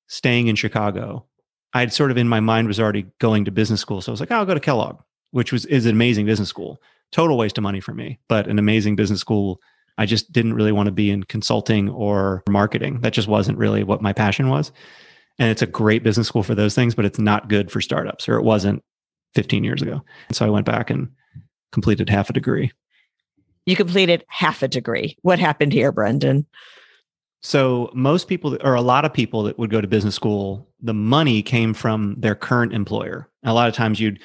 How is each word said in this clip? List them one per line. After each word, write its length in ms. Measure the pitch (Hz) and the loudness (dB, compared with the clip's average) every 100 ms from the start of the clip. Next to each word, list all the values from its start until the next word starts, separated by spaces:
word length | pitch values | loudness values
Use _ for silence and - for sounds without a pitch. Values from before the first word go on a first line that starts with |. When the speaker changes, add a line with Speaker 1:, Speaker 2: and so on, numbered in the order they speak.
| - | -18
Speaker 1:
staying 400 | - 131 120 117 | -4 0 2 2
in 80 | 107 | 0
Chicago. 680 | 110 113 104 95 107 104 - _ _ _ _ | -2 -2 -2 -4 -8 -10 -14 _ _ _ _
I 60 | 127 | -2
had 140 | 123 | 0
sort 180 | - 143 | 0 0
of 60 | 123 | 2
in 100 | 120 | 2
my 120 | 113 | 2
mind 280 | 110 113 113 | 2 2 2
was 120 | 101 | 0
already 260 | 110 104 92 - | 0 -2 -6 -2
going 260 | 117 110 104 | 2 2 0
to 60 | |
business 300 | 98 107 107 | 0 0 0
school. 200 | - 98 | -4 -8
So 100 | - | -8
I 20 | |
was 60 | 110 | -8
like, 120 | 151 | -4
"Oh, 40 | 233 | -2
I'll 100 | 196 | -2
go 80 | |
to 60 | 160 | -2
Kellogg," 420 | 156 123 107 - _ _ _ | 0 0 -2 -8 _ _ _
which 200 | 123 117 | -4 -2
was, 140 | 123 - | -2 0
is 200 | 139 117 | 2 4
an 60 | |
amazing 340 | 110 120 107 104 | 4 4 2 0
business 240 | 107 95 | 0 -2
school. 320 | - - - _ _ _ | -8 -12 -14 _ _ _
Total 260 | - 165 127 | 0 2 2
waste 200 | 110 - | 0 -2
of 60 | |
money 160 | 101 98 | -4 -4
for 140 | - | -8
me, 260 | 110 117 127 - | -10 -12 -10 -2
but 180 | 110 104 | -2 0
an 120 | 107 | 2
amazing 360 | 104 110 107 101 | 2 2 2 2
business 240 | 101 101 | 0 0
school. 400 | - 107 101 90 _ _ _ - | 0 0 -2 -4 _ _ _ -4
I 80 | 104 | -2
just 260 | 110 - | -2 0
didn't 220 | 120 113 | 0 2
really 180 | 113 107 | 2 2
want 160 | 104 101 | 2 0
to 40 | |
be 180 | 95 104 | 0 0
in 140 | 101 | 0
consulting 640 | 95 110 - 110 - 107 98 | -4 -6 -2 -2 0 0 0
or 540 | - 104 101 98 95 - | -2 -2 0 0 -2 0
marketing. 520 | 101 104 - - 120 | 2 2 0 -4 -2
That 120 | 117 | -2
just 140 | 113 104 | -2 0
wasn't 300 | 104 98 - | 2 2 0
really 260 | 107 104 | 0 0
what 180 | 98 101 | 0 -2
my 120 | 104 | -2
passion 360 | 101 127 - 131 | 0 0 0 0
was. 220 | 139 151 - - - - _ _ - | 0 -2 -8 -20 -20 -20 _ _ -2
And 120 | 120 | 0
it's 120 | 107 | 2
a 60 | 127 | -2
great 360 | - 107 110 | 0 2 2
business 240 | 113 107 107 | 2 0 0
school 160 | 120 | -2
for 120 | 98 101 | -2 0
those 200 | 104 117 | 0 2
things, 200 | 120 113 | 0 2
but 80 | |
it's 160 | 101 - | -2 0
not 300 | 107 104 - | 0 0 0
good 220 | 104 95 | -2 0
for 100 | - | -4
startups, 480 | - - - - - | -4 -4 -4 -6 -2
or 60 | 113 | 0
it 80 | |
wasn't 400 | 110 107 98 101 - _ _ _ _ | 2 2 2 -2 -6 _ _ _ _
fifteen 300 | - - 101 | -4 0 0
years 180 | - - | -2 -4
ago. 200 | - 147 - - - | -4 -8 -10 -14 -8
And 100 | - | -2
so 80 | 110 | 0
I 40 | |
went 160 | 107 107 | 2 0
back 240 | 113 113 | -2 -2
and 200 | 139 131 _ _ - - _ _ | -4 -6 _ _ -20 -20 _ _
completed 380 | - 101 104 98 | -2 2 2 2
half 200 | 101 98 | 0 0
a 40 | |
degree. 380 | - - - 123 - _ _ _ _ _ _ _ _ - | -2 -2 -2 -2 -6 _ _ _ _ _ _ _ _ 0
Speaker 2:
You 100 | 185 | 0
completed 500 | 185 185 185 165 - | 2 2 4 2 -2
half 360 | - 156 151 | -2 0 0
a 40 | 131 | -2
degree. 480 | 127 117 113 - - | -2 -4 -4 -6 -4
What 180 | 180 180 | 0 2
happened 320 | 160 147 147 | 2 2 2
here, 200 | 135 131 | 2 2
Brendan? 540 | - 104 139 135 135 147 - - - - _ _ _ _ _ | 2 0 0 2 0 -2 -8 -20 -20 -20 _ _ _ _ _
Speaker 1:
So 460 | - 147 131 123 120 | -2 2 2 0 -2
most 340 | 123 139 175 - | -2 0 0 0
people, 300 | 180 147 131 | -4 -4 -2
or 140 | 139 123 | 0 2
a 60 | |
lot 240 | 123 127 151 | 4 2 2
of 80 | |
people 300 | - 113 113 | 0 -2 0
that 140 | 104 - | -2 -2
would 140 | 113 | -2
go 100 | 110 | -2
to 60 | 101 | 0
business 260 | 107 101 | 0 0
school, 560 | 98 113 104 98 98 - _ | -2 -2 -2 -4 -8 -12 _
the 140 | 117 | -6
money 480 | 107 107 139 151 110 | -2 2 2 4 2
came 320 | 101 123 113 | 0 0 0
from 420 | 107 117 110 101 - | -2 -2 -2 -4 -2
their 160 | 110 101 | -2 -2
current 380 | - 123 117 | 0 0 0
employer. 540 | 113 98 110 - - 151 _ | -2 -4 -4 -6 -10 -14 _
A 100 | 120 | 0
lot 140 | 113 120 | 2 2
of 60 | |
times 260 | 110 113 104 | 2 0 0
you'd, 200 | 110 101 | -2 -4